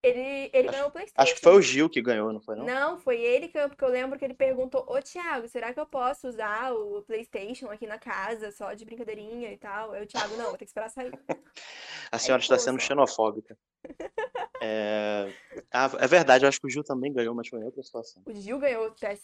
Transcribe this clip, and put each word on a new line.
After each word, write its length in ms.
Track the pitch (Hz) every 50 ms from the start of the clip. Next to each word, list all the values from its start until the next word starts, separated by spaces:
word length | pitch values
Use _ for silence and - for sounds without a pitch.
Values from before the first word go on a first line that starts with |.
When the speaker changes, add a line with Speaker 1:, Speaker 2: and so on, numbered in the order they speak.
| -
Speaker 1:
Ele, 460 | 247 247 240 254 269 277 277 277 - -
ele 160 | 262 254 -
Speaker 2:
Acho, 80 | 269
Speaker 1:
ganhou 80 | 269 285
o 40 | 285
Speaker 2:
acho 140 | - 330 392
que 60 | -
Speaker 1:
PlayStation. 300 | _ - 135 - 247 -
Speaker 2:
foi 120 | - 170 185
o 60 | 202
Gil 280 | 165 123 127 135 151 160
que 120 | - 139
ganhou, 300 | 113 123 117 107 107 110
não 80 | 110 107
foi, 160 | _ - 110
não? 80 | 107 127
Speaker 1:
Não, 320 | 240 254 269 277 311 359 359
foi 200 | - 269 247 233
ele 280 | 233 240 247 269 302 330
que 80 | _
eu, 100 | 311 285
porque 160 | 277 285 _ 269
eu 60 | 254
lembro 280 | 247 254 254 269 277
que 60 | 269 285
ele 120 | 262 254
perguntou, 500 | _ 269 262 262 254 254 262 269 262 254
"Ô, 140 | - 240 277
Thiago, 480 | 277 - - 349 349 339 302 262 226 240
será 240 | - 240 226 233 247
que 60 | 302
eu 80 | 302
posso 400 | 302 - 269 247 254 285 - - 254
usar 420 | 233 220 220 208 208 220 247 262
o 300 | 247 220 214 208 202 208
PlayStation 680 | 202 - 220 220 233 _ - 220 196 208 254 - 269 220
aqui 160 | 208 214 240
na 100 | 214 208
casa, 540 | 226 - 240 202 190 190 208 233 220 214 208
só 220 | 202 - 214 196 208
de 120 | 208 226
brincadeirinha 680 | 220 226 233 240 226 214 208 208 214 226 240 240 214
e 60 | 202
tal?" 340 | 202 - 208 196 208 220 220
Aí 120 | 196 196 208
o 40 |
Thiago, 300 | 208 - 233 214 208 214
"Não, 80 | 233 233
vou 80 | 214 185
ter 60 | -
que 60 | 214
esperar 240 | - - 214 214 226
sair." 220 | - 262 254 254
Speaker 2:
<laughs> 520 | 254 269 _ - - - _ _ _ - - - - - - - - - - -
A 40 | -
Speaker 1:
Aí 40 | 113
Speaker 2:
senhora 220 | - - 131 123
está 140 | - - 135
Speaker 1:
ficou 40 | 127 123 131
Speaker 2:
sendo 80 | 127 127
Speaker 1:
só. 80 | -
Speaker 2:
xenofóbica. 680 | - 139 143 135 127 - - 110 107 104 110 107 _ 110 _ _ _ _ _ _
Speaker 1:
<laughs> 640 | - 294 _ 320 370 _ - 440 508 _ 480 440 - _ 508
Speaker 2:
É... 720 | - 110 110 110 107 104 107 107 104 104 104 104 101 98 95 - - _ - - - _
Ah, 200 | - 123 131 135 131 -
é 80 | 127
verdade, 360 | 127 156 180 165 - 127 131 135
eu 60 | 139
acho 100 | 135 -
que 60 | -
o 40 | 139
Gil 140 | 123 147 147
também 300 | - 139 127 127 143 143
ganhou, 220 | 127 117 113 120
mas 120 | 120 117
foi 120 | - - 117
em 40 | 107
outra 200 | 120 - 135 127
situação. 400 | - - 120 113 - - 92 95
Speaker 1:
O 80 | - 220
Gil 240 | 208 196 202 247
ganhou 300 | 277 269 285 247 226 220
o 40 | 220
P 140 | 214 _ -
S 160 | 208 208 202